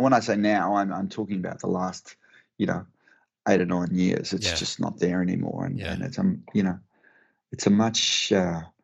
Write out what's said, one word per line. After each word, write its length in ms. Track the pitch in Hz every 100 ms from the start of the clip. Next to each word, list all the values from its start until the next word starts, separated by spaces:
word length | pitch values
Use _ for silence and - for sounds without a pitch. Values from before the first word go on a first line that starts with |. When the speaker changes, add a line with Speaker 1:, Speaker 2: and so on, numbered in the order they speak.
Speaker 1:
when 100 | 131
I 80 | 120
say 140 | 110 104
now, 380 | 104 101 90 101
I'm, 160 | 98
I'm 160 | 87 95
talking 280 | - 101 95
about 240 | 90 90
the 60 | 92
last, 480 | 92 92 - - - _ _ _ -
you 80 | 92
know, 200 | 87 90 _ _ _ _ _ -
eight 120 | 95
or 60 | 90
nine 240 | 90 87
years. 400 | 90 90 - -
It's 140 | 92 87
Speaker 2:
Yeah. 80 |
Speaker 1:
just 260 | 85 - -
not 180 | - -
there 220 | 90 90
anymore. 420 | 90 87 82 87 90
And, 120 | 92
Speaker 2:
Yeah. 140 | 90
Speaker 1:
and 100 | 92
it's, 160 | 92 -
um, 240 | 95 87 -
you 80 | 104
know, 160 | 95 87 _ _ _ _ _ _ _
it's 160 | - -
a 40 |
much, 640 | 101 113 110 - - -
uh, 300 | 101 90 85 82 _